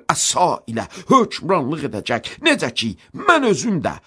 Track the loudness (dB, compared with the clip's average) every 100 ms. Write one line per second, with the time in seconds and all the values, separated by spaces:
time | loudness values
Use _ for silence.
0 | -2 -2 0 2 2 0 -4 -6 -6 -6
1 | 4 4 4 -4 -2 0 0 -4 -6 -6
2 | -4 -4 -6 -2 0 0 -2 -4 -4 -6
3 | _ -2 4 4 4 0 0 -2 -2 -6